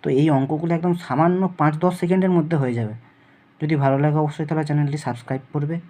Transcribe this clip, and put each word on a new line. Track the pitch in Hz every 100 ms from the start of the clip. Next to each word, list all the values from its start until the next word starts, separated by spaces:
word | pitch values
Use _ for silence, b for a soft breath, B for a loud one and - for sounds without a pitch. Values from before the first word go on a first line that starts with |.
তো | -
এই | 135 156
অঙ্কগুলো | 139 135 156 165
একদম | 170 175
সামান্য | 175 - 135 170 180 185 185
পাঁচ | 151 156
দশ | 180 180
সেকেন্ডের | 175 185 185
মধ্যে | 175 156 160
হয়ে | 131
যাবে। | 120 107 113 b b b b b _
যদি | 156 156
ভালো | 139 135
লাগে | 151 151
অবশ্যই | 147 147 151
তাহলে | 156 151
চ্যানেলটি | 147 143 147
সাবস্ক্রাইব | 127 120 - 131 -
করবে | 151 147 165